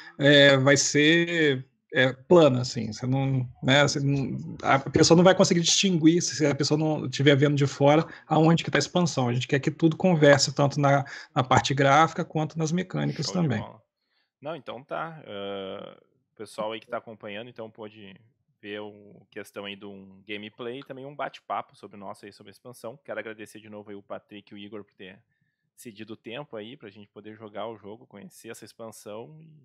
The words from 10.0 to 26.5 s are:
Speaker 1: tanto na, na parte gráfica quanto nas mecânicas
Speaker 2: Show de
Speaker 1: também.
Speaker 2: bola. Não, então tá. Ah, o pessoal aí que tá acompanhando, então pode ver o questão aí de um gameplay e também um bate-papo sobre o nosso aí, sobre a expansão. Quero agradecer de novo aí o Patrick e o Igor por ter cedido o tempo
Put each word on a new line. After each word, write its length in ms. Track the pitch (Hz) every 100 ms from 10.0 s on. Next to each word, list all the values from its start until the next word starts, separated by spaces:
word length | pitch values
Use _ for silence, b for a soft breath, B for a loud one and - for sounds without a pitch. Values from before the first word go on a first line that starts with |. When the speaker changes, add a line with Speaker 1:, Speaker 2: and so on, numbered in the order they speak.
| 185 165 147 135 -
Speaker 1:
tanto 280 | 135 143 147
na, 240 | 139 139 135 B B
na 100 | 143
parte 320 | 131 - - 135
gráfica 500 | 139 143 160 - 165
quanto 320 | 156 151 165
nas 140 | 156
mecânicas 560 | 175 185 151 147 143 147
Speaker 2:
Show 80 | 190
de 60 |
Speaker 1:
também. 160 | 160 107
Speaker 2:
bola. 220 | 107 110 _ _ _ _ _ _
Não, 140 | 143 165
então 280 | - 113
tá. 360 | 143 165 160 160 -
Ah, 720 | 101 98 98 95 101 - - _ _ _
o 20 | _
pessoal 340 | 104 - 107
aí 60 | 113
que 60 | -
tá 100 | 113
acompanhando, 520 | 120 110 110 101 123
então 220 | 117 110
pode 440 | 110 107 107 98 95 _ _ _ _
ver 180 | 104 104
o 340 | 107 104 104 - 98
questão 340 | 107 101 107 101
aí 100 | 101
de 100 | 101
um 360 | 98 95 95 98
gameplay 540 | 104 107 _ 120 131
e 20 |
também 220 | - 131 139
um 100 | 143
bate-papo 600 | 139 - - 101 - _
sobre 200 | 101 101
o 20 |
nosso 240 | 98 104 101
aí, 60 |
sobre 160 | - 104
a 40 |
expansão. 460 | - 127 120 113 139
Quero 160 | - 107
agradecer 400 | 110 110 104 107
de 80 | 110
novo 200 | 104 104
aí 60 | 101
o 80 |
Patrick 500 | 98 95 _ 104 _
e 20 | 104
o 20 |
Igor 260 | 101 107
por 100 | 98
ter 240 | _ 92 98 _ _ _ _ _ _
cedido 380 | 123 101 110
o 40 | 110
tempo 380 | 120 120 147